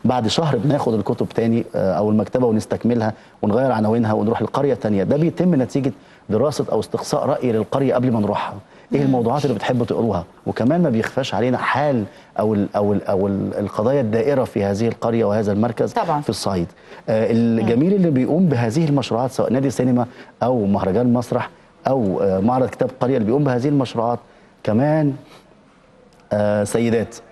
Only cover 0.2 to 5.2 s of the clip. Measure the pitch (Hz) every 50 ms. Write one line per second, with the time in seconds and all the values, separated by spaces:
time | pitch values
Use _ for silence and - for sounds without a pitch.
0.2 | 113 107 - - 165 151 135 117 101 147 143 143 - 127 113 107 101 - 127 -
1.2 | 113 92 - - 110 117 113 117 - - - 101 98 95 90 78 104 107 107 107
2.2 | 107 - - 127 127 120 110 107 101 - 104 95 - 113 120 120 110 110 107 -
3.2 | - - - - - 104 101 120 135 131 117 110 107 107 110 120 117 110 107 107
4.2 | 104 110 113 - 113 - - 135 139 143 127 - - 110 107 95 92 - 135 147